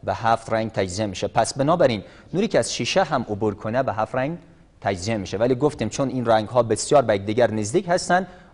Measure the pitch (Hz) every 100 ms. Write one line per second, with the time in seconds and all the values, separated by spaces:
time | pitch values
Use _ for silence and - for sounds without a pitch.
0 | 101 95 113 113 - 113 110 110 98 90
1 | 107 92 101 - 113 131 139 170 143 110
2 | - - - 160 214 143 117 - 120 185
3 | 180 147 113 104 107 98 110 117 127 98
4 | 107 127 135 170 - - - _ 101 98
5 | 92 113 90 98 120 127 143 - 110 -
6 | 135 127 117 110 104 120 117 107 - 147
7 | 120 104 98 110 117 107 104 123 180 185
8 | - 180 190 - -